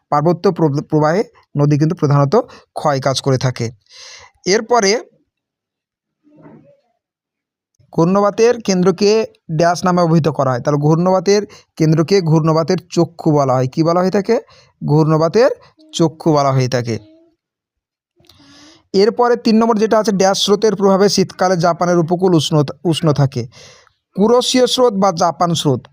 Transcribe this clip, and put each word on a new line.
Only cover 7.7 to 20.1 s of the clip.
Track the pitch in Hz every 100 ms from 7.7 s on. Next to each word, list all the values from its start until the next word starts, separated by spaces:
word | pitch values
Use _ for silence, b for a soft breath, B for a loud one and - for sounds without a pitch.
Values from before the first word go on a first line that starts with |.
| _ _
ঘূর্ণবাতের | - 170 196 202 196 226 240
কেন্দ্রকে | 214 185 180 180 202 220 214 _ -
ড্যাশ | 156 170 175 185
নামে | 180
অভিহিত | 170 165 156
করা | 143 131
হয়, | 123
তাহলে | - 147
ঘূর্ণবাতের | 147 160 180 185 185 208 208 B B -
কেন্দ্রকে | 156 160 165 196
ঘূর্ণবাতের | 165 160 156 160 160 185 -
চক্ষু | - 165 - 156
বলা | 147 135
হয়। | 127 131
কি | 143
বলা | 160 170
হয়ে | 185
থাকে? | 202 196 233 b b b _ 147
ঘূর্ণবাতের | 147 156 156 165 214 254 - b _ _
চক্ষু | - 165 156 170
বলা | 151 139
হয়ে | 131 127
থাকে। | 123 117 110 104 _ _ _ _ _ _ _ _ _ _ _ _ b b b b b _
এরপরে | 190 214 - 240 240
তিন | 240 220
নম্বর | 226 220
যেটা | 214 220
আছে, | 214